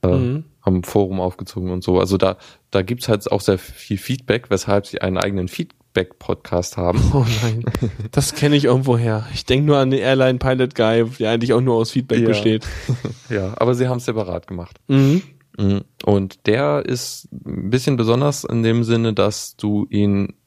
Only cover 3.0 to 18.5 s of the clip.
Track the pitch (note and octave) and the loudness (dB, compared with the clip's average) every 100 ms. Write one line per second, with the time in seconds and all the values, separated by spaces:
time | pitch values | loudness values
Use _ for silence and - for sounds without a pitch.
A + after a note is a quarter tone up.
3 | - G#2+ - G2+ - F#2+ - - - G2+ | -2 -2 0 -2 2 0 -2 -20 -8 -8
4 | - B2 - A2 - G2 - G2+ G2 - | -4 -8 -2 -2 0 -2 0 -2 -2 -6
5 | F#2 F#2 F#2+ G2 F#2 - E2+ - _ - | -4 -2 -2 -2 -6 -6 -10 -10 _ -4
6 | F2+ - - F#2 - F2 F2+ - F2 F2 | -4 -8 -8 -8 -4 -4 -4 -4 -2 2
7 | A2+ C#3 A2+ A2+ A#2 A2+ A2+ - A#2 - | 2 2 0 0 -2 -2 -4 -4 -4 -6
8 | G#2+ - C#3 - C#3+ D3 C#3 B2+ C3+ A#2+ | -4 -2 -2 0 2 4 4 2 2 2
9 | A#2 A2 A2+ - - B2+ D3 C#3+ C3+ C3+ | 2 -2 -4 -10 -2 0 4 4 4 2
10 | A2+ C3+ C3 B2+ C3 C3 B2+ C3+ A2 A#2 | 2 4 4 2 0 0 0 2 2 4
11 | A#2 C3 G#2+ A#2 A#2+ A#2 C3 A#2 A2+ C3+ | 0 -2 -2 0 2 2 4 2 0 -2
12 | B2+ A#2 A2+ G#2+ G#2+ A2 - - - B2 | 0 0 2 2 2 0 -2 -12 -6 -6
13 | - - - G#2+ F#2+ G#2+ A#2 B2 B2+ B2 | -6 -12 -6 -4 -4 0 0 2 -2 -2
14 | B2 A2 F#2 F2 - F2+ E2+ - _ C#3 | -4 -6 -4 -8 -8 -12 -12 -18 _ 2
15 | C3+ E3 - _ _ - G2 G2+ - _ | 4 2 -2 _ _ -2 0 0 -4 _
16 | - G2+ F#2+ - - A2 C#3+ D3 - B2 | 0 2 0 -4 0 0 2 -2 -2 -6
17 | - - - - - - F#2+ B2+ B2+ C3 | -6 -14 -16 -16 -10 -8 -2 -2 0 0
18 | A2+ A#2+ C#3+ C#3+ - | 2 2 2 -2 -4